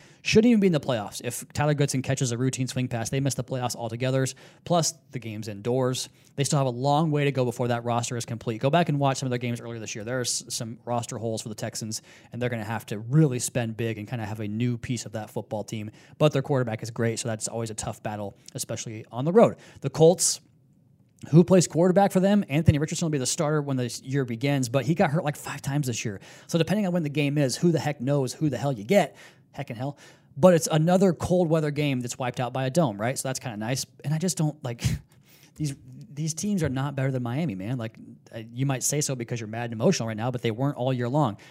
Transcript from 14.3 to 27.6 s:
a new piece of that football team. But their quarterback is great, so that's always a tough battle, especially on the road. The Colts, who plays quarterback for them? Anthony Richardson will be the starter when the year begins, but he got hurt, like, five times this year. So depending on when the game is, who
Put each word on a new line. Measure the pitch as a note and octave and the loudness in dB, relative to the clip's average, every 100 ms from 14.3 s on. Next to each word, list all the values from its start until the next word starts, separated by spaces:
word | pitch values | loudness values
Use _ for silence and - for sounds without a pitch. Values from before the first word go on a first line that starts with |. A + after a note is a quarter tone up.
| G#2+ | -6
a | G#2 | -4
new | G#2+ B2 A#2 | -2 -2 -2
piece | - A#2+ | -4 -6
of | G#2 | -6
that | A2 G#2+ | -10 -8
football | A#2 - G#2+ | -10 -6 -8
team. | G2+ A2+ G#2+ - - - | -6 -8 -8 -14 -12 2
But | D3+ | 2
their | C#3 | 2
quarterback | B2+ C3+ A#2+ A2 | 0 0 0 -4
is | A2+ | -6
great, | A2+ A#2 A2+ | -2 -2 0
so | A#2 | -4
that's | A2 - | -4 -4
always | A2+ A2+ | -4 -6
a | |
tough | G#2 B2 - | -6 -8 -6
battle, | A2+ G#2 G2+ - - | -6 -6 -8 -12 -14
especially | C#3 - A2+ A#2+ A2 - | -10 -8 -8 -8 -12 -10
on | A#2 | -4
the | D3 | 4
road. | G3+ C#3+ - - - | 6 6 4 -14 -8
The | C#3 | -4
Colts, | - D#3+ F#3 - - _ _ _ _ _ _ _ _ - | 6 6 6 2 -2 _ _ _ _ _ _ _ _ 4
who | D#3 | 6
plays | F3 F#3 - | 8 6 6
quarterback | D3+ F#3 F3+ G3 | 4 4 6 4
for | F#3+ | 4
them? | F#3+ G#3 - | 4 4 2
Anthony | C#3+ E3 D3 | 0 0 -2
Richardson | D3+ E3 E3+ | -2 -2 -2
will | |
be | D3 | -2
the | B2 | -2
starter | - D3 D#3 | -2 0 -2
when | C#3+ C3 | -2 -2
the | A#2+ - | -4 -6
year | C3 C#3 | -4 -2
begins, | A#2+ A2+ C#3+ C#3+ B2 | -2 -2 0 0 0
but | C3+ | 0
he | A#2+ | 0
got | E3+ F3 | 2 2
hurt, | D#3 | 0
like, | C#3+ C#3 | -2 -6
five | - C#3 | -8 -8
times | - C#3+ C3 | -2 -2 -2
this | A2 | -4
year. | A#2 G2 - - - | -6 -8 -14 -20 -2
So | E3 | 0
depending | E3 E3+ F#3 | 2 0 0
on | |
when | F3 | -2
the | D3 | -2
game | C#3 C#3+ D3 | 0 0 2
is, | C3+ | 0
who | - | 2